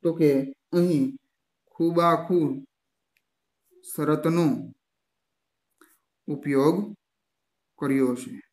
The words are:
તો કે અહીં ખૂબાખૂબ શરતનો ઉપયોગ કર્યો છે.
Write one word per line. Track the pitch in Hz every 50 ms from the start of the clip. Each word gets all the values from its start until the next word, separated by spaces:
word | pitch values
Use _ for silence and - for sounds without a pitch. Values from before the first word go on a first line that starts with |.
| -
તો | 170 165
કે | 165 165 147 139 135 135 135 - _ _ _ -
અહીં | 175 175 180 165 143 135 - - - _ _ _ _ _ _ _ _ _
ખૂબાખૂબ | _ _ - 170 170 165 170 170 170 170 160 165 - 185 175 160 139 131 - - _ _ _ _ _ _ _ _ _ _ _ _ _ _ _ _ _ _ _ _ _ _ _ _ - -
શરતનો | - 151 147 151 151 - 165 165 170 170 151 120 117 - - - _ _ _ _ _ _ _ _ _ _ _ _ _ _ _ _ _ _ _ _ _ - _ _ _ _ _ _ _ _ -
ઉપયોગ | 147 143 - 143 139 135 135 151 170 180 208 - - _ _ _ _ _ _ _ _ _ _ _ _ _ _ _ _ _
કર્યો | 143 139 139 135 131 123 123
છે. | 123 - - - - - _